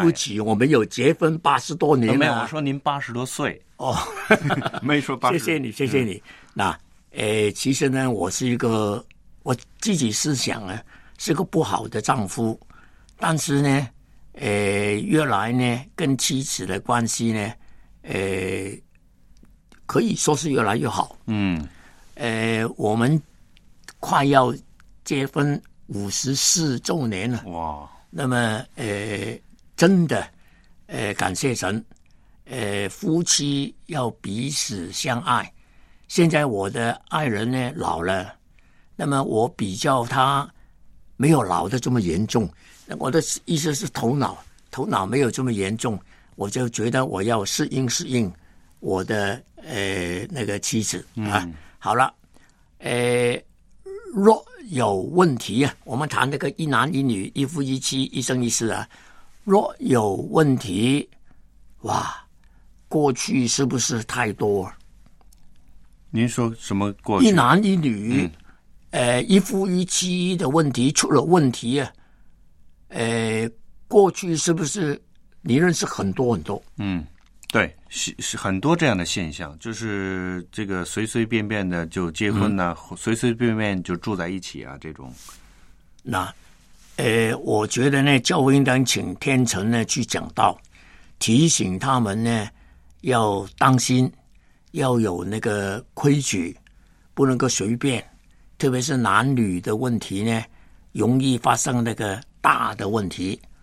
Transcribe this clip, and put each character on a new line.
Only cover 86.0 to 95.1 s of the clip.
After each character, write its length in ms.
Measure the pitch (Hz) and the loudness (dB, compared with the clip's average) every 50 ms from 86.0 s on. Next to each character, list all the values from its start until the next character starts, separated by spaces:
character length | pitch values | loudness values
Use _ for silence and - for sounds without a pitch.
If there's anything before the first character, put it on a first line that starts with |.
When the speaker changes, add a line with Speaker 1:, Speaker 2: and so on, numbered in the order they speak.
| - | -10
Speaker 1:
那， 280 | - 120 92 90 - - - - - - _ _ _ - - - - - | -6 -4 -4 -4 -6 -8 -14 -20 -20 -20 _ _ _ -20 -20 -20 -12 -6
呃， 380 | - 135 120 110 117 113 110 123 | -2 0 2 2 2 2 2 0
我 300 | 131 139 - 110 107 107 | -2 -2 -2 0 0 0
觉 220 | 107 - 123 127 143 | 0 0 0 2 2
得 140 | 139 139 135 | 4 4 4
呢， 180 | 147 143 131 | 4 4 4
教 220 | 117 - 185 170 131 | 4 2 2 4 4
会 120 | 135 135 | 6 6
应 80 | 139 139 | 6 6
当 220 | 131 127 131 131 | 4 4 2 2
请 300 | 120 - 101 101 95 92 | 2 0 -2 -2 -4 -6
天 300 | - - 139 135 127 127 | -6 -2 0 2 2 2
成 240 | 113 - 95 98 110 | 2 0 0 0 0
呢 120 | 120 117 110 | 0 0 0
去 180 | - - - 117 | -2 -2 -4 -2
讲 260 | - - 90 80 - - | -2 -4 -6 -6 -6 0
道， 260 | - 113 95 87 - - - - - - - - - - - - - | 2 2 2 2 0 -8 -20 -20 -20 -20 -20 -20 -20 -20 -20 -10 -4
提 300 | - 110 113 127 160 165 | 0 4 6 6 6 6
醒 300 | - - 113 92 92 95 | 4 2 0 -2 -2 -2
他 200 | - 135 135 127 | 0 0 2 2
们 240 | 117 101 98 110 113 | 2 0 0 0 0
呢 240 | 117 117 113 104 - - - - - - - - - - - | 0 0 -2 -2 -6 -10 -18 -20 -20 -20 -20 -20 -20 -20 -8
要 480 | - 156 123 117 110 107 101 98 98 92 - | -2 0 2 2 4 2 2 0 -4 -6 -2
当 220 | - 143 135 131 127 | 2 4 4 4 4
心， 340 | - - 127 127 127 131 - - _ - - - _ _ _ _ _ _ - | 4 2 2 2 2 2 -2 -6 _ -20 -20 -20 _ _ _ _ _ _ -6
要 280 | 160 139 131 123 120 | -2 0 2 2 2
有 240 | 110 101 | 2 0